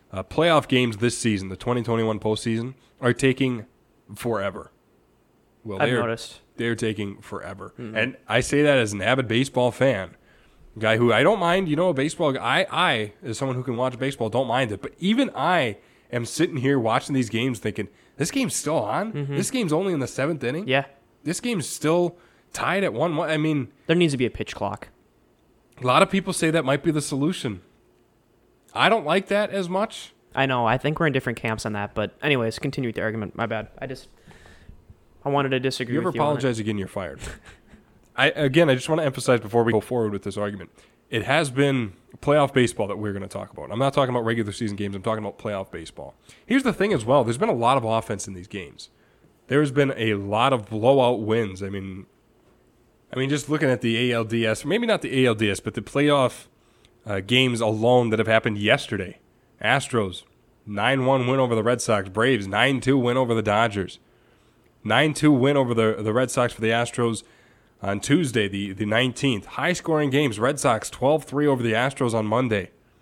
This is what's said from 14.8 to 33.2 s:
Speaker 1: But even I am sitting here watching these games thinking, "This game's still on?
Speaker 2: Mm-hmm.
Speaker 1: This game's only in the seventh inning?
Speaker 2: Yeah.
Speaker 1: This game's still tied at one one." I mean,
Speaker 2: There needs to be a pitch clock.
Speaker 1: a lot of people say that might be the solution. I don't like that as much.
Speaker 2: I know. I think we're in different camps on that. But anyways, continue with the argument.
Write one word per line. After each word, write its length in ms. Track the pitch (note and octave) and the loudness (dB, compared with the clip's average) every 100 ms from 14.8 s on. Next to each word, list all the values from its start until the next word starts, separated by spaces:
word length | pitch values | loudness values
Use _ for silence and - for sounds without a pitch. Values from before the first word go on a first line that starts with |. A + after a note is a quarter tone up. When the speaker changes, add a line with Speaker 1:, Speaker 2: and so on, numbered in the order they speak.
Speaker 1:
But 120 | - - | -10 -4
even 320 | F3+ A3+ C4 - | 0 2 0 0
I 400 | D3 F3+ B2+ G2+ _ _ _ | 0 2 0 -4 _ _ _
am 120 | A#2+ | -6
sitting 320 | A#2 - D#3+ D#3+ | -4 0 0 0
here 240 | C3 C#3 | 0 2
watching 340 | A2 A#2+ - | 2 0 0
these 160 | C#3 A#2+ | -2 0
games 300 | A2 C3 A2+ | 0 -2 -2
thinking, 260 | G#2+ G2+ G2+ - _ - | -4 -6 -8 -12 _ -6
"This 160 | - | -4
game's 240 | C4+ A#3+ - | -2 -2 -2
still 200 | - D#3 | -2 -2
on? 360 | G#2 C3 G#3+ | 0 -2 -4
Speaker 2:
Mm-hmm. 240 | F3 C#3 C#3+ | -6 -4 -2
Speaker 1:
This 140 | G3 | -2
game's 200 | C4 G3 | -2 0
only 200 | D3+ G3 | 0 0
in 80 | E3 | -2
the 80 | B2 | -2
seventh 340 | - C#3 E3 | -2 -2 -2
inning? 240 | A#2+ D3 G3 | -4 -4 0
Speaker 2:
Yeah. 200 | C3 C#3 - _ _ | 0 0 -10 _ _
Speaker 1:
This 180 | - F3+ | -6 -4
game's 260 | A#3+ A3+ B2+ | -2 -4 -4
still 480 | - D3 E3+ F3 E3+ _ _ _ | -4 0 2 2 -4 _ _ _
tied 300 | - B2+ F#3 | -6 -2 0
at 100 | F#3 | 0
one 220 | A2 E3 D#3 | 0 -2 0
one." 140 | E3 | 0
I 60 | D#3 | 0
mean, 320 | D#3 D3 A#2+ - - | 0 0 -4 -8 0
Speaker 2:
There 100 | E3+ | 2
needs 160 | E3+ | 4
to 60 | C3+ | 2
be 80 | A#2+ | 0
a 40 | |
pitch 240 | - G#2+ - | -2 -8 -6
clock. 320 | G2+ G2 - _ _ _ _ _ _ _ _ - | -6 -6 -12 _ _ _ _ _ _ _ _ -6
Speaker 1:
a 60 | B2 | 2
lot 160 | C3 | 4
of 80 | F#3+ | 4
people 220 | G3 F#3 | 2 -2
say 180 | - D#3+ | 0 2
that 140 | D#3+ | 2
might 180 | C3 C#3 | 2 0
be 80 | E3 | 0
the 100 | D3+ | -2
solution. 600 | C#3 C#3 C#3+ F3+ B2+ F#2+ - _ _ _ _ _ _ _ _ _ _ | -2 -2 0 -2 -6 -8 -12 _ _ _ _ _ _ _ _ _ _
I 140 | - D3 | 0 4
don't 160 | A3 | 4
like 240 | D3 F3+ F#3+ | 2 0 0
that 220 | G3+ G#3+ | -2 -2
as 180 | G3 F3+ | -4 -4
much. 440 | F#3 A3 - - _ _ | -4 -4 -8 -20 _ _
Speaker 2:
I 120 | - C3+ | -2 0
know. 200 | B2+ A#2 | 2 2
I 120 | B2+ | 2
think 200 | C#3+ D#3 | 0 0
we're 80 | E3 | 0
in 60 | |
different 260 | C3 B2+ A#2 | 0 -2 -4
camps 260 | A#2 A2 A2+ | -4 -4 -4
on 60 | |
that. 200 | G#2 G#2 | -6 -6
But 200 | - G#2 - | -4 -6 -4
anyways, 360 | D3 C#3 A2+ - | 0 0 0 -4
continue 300 | C#3+ C3+ B2+ | -6 -6 -6
with 80 | G#2 | -4
the 60 | |
argument. 340 | G#2 A2 | -4 -4